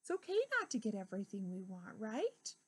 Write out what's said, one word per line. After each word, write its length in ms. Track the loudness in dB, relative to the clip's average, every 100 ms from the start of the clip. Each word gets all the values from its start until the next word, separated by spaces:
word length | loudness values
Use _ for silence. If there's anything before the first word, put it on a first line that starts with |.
It's 100 | 0
okay 280 | -2 2 4 4 4
not 100 | 2
to 80 | 0
get 160 | 0
everything 560 | -2 -2 -4 -2 -4 -4
we 120 | -4
want, 360 | -6 -8 -10 -8
right? 560 | -4 0 0 0 -12 -12